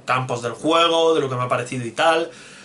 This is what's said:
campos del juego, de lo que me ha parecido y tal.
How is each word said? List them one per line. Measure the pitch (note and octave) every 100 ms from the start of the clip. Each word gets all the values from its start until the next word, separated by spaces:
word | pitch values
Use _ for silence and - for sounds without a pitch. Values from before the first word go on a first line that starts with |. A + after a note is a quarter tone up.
campos | - B2+ B2+ A#2+
del | A#2
juego, | A#2 D3+ E3 E3+ E3 E3
de | D#3+
lo | C3+
que | B2
me |
ha | B2
parecido | B2 A#2+ B2+ A#2
y |
tal. | C3 D#3+ D#3+ E3 - - -